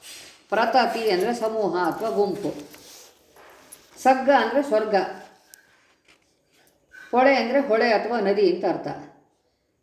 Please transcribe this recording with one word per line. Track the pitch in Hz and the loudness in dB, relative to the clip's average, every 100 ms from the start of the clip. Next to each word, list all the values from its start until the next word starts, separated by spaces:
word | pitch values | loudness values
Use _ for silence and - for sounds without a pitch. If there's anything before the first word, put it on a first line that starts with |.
| - - - - _ | -20 -20 -20 -20 _
ಪ್ರತತಿ | 214 233 262 226 226 220 | -2 2 2 2 0 -2
ಅಂದರೆ | 180 208 233 | 0 0 -2
ಸಮೂಹ | 220 220 196 175 | -4 -2 -2 -2
ಅಥವಾ | 175 143 220 | -2 -4 -4
ಗುಂಪು. | 196 202 151 151 - - - - - - _ _ _ - - - - _ - | -2 -2 -2 -6 -10 -14 -20 -20 -20 -20 _ _ _ -20 -20 -20 -20 _ -2
ಸಗ್ಗ | 262 262 247 277 | 2 2 4 2
ಅಂದರೆ | 226 247 | 2 -2
ಸ್ವರ್ಗ. | 277 214 220 196 170 - - - _ - _ _ _ _ _ _ _ _ _ _ _ _ _ - - | 0 0 0 0 -2 -8 -18 -20 _ -20 _ _ _ _ _ _ _ _ _ _ _ _ _ -20 -4
ಹೊಳೆ | 240 262 262 | 2 4 4
ಅಂದರೆ | 226 269 | 2 0
ಹೊಳೆ | 262 220 240 | 2 2 2
ಅಥವಾ | 208 208 233 | 2 0 -2
ನದಿ | 196 202 185 | 0 2 2
ಅಂತ | 175 190 | 2 -2
ಅರ್ಥ. | 160 151 139 - - _ _ _ _ _ _ | -4 -6 -12 -16 -20 _ _ _ _ _ _